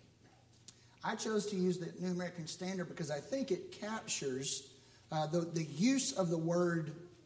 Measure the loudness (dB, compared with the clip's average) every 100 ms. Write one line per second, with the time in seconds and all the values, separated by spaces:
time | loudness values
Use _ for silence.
0 | -20 -20 -20 -20 -20 -20 -20 -20 -20 -6
1 | -4 -2 0 0 2 2 2 2 -4 -4
2 | -2 -2 -4 -6 -8 -6 -4 -4 -4 -4
3 | -4 -4 -2 -2 0 0 -2 -8 -6 -6
4 | -4 -2 -2 -2 -2 -4 -6 -20 -20 -20
5 | -4 -2 2 0 0 -2 -2 4 6 6
6 | 2 2 2 2 4 4 4 4 -2 -8
7 | -14 -20